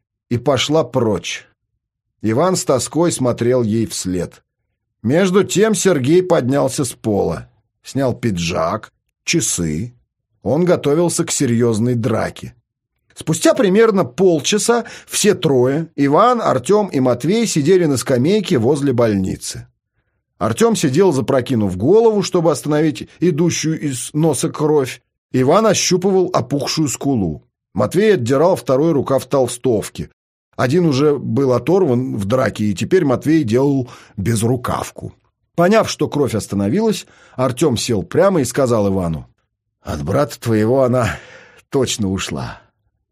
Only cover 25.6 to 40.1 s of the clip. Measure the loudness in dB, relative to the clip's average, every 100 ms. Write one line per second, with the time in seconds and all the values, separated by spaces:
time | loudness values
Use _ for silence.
25.6 | 4 2 0 0 2 0 0 -2 -2 -4
26.6 | -4 -2 -4 -2 -2 0 -2 -6 _ _
27.6 | _ -4 -2 2 2 2 2 2 2 0
28.6 | 0 0 2 0 0 -2 0 0 0 -2
29.6 | -2 -2 -4 -10 -14 _ _ _ _ -4
30.6 | 0 2 2 2 2 0 -2 0 2 0
31.6 | 2 0 2 0 -2 -6 -2 0 -2 -2
32.6 | -4 -4 0 0 2 0 2 0 2 2
33.6 | 2 0 -4 -12 -16 -6 -2 0 0 -2
34.6 | -4 -6 -8 -12 -16 -16 _ _ _ 0
35.6 | 4 4 2 -2 -4 0 0 -2 -4 -2
36.6 | 0 0 0 -2 -8 _ _ -4 -2 0
37.6 | 0 0 -2 -2 -2 2 2 2 -2 0
38.6 | 0 2 0 0 -2 -6 -10 _ _ _
39.6 | _ _ -10 -8 -2